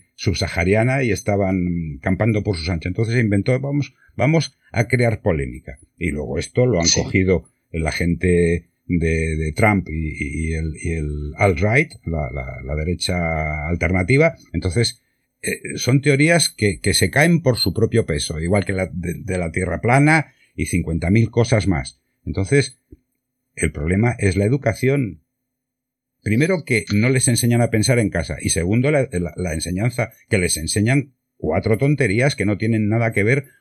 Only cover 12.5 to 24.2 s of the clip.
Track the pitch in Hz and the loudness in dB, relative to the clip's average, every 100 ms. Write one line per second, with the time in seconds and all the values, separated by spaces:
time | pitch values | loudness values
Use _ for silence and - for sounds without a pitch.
12.5 | 64 64 76 78 85 - 90 82 80 78 | -10 -6 -4 -2 -4 -2 -2 -2 -2 -4
13.5 | 76 76 85 85 92 90 101 160 - - | -4 -4 -2 0 0 2 4 2 0 -8
14.5 | 82 92 90 110 - _ _ _ _ - | -4 -2 0 0 -2 _ _ _ _ -6
15.5 | - - 71 - 135 147 135 151 170 - | -6 -8 -6 0 2 2 2 4 4 2
16.5 | - 104 90 101 90 92 127 165 165 131 | 0 0 0 0 2 2 4 4 4 2
17.5 | 113 98 90 110 113 82 73 - 78 82 | 0 -2 0 2 2 0 -2 -4 -4 0
18.5 | 101 95 95 92 92 85 73 98 92 85 | 0 0 -2 -4 -4 -6 -6 -4 -4 -2
19.5 | 92 87 80 110 135 147 160 - _ _ | -2 -2 0 2 4 6 2 -2 _ _
20.5 | - 85 90 85 82 82 110 110 120 113 | -6 -2 -2 0 -2 2 4 4 2 2
21.5 | 110 95 80 - _ _ _ - 87 95 | 2 2 -2 -4 _ _ _ -8 -4 0
22.5 | 139 131 _ _ - _ _ _ _ _ | 0 0 _ _ -20 _ _ _ _ _
23.5 | - - 73 78 98 120 120 | -4 -4 -2 -2 2 0 0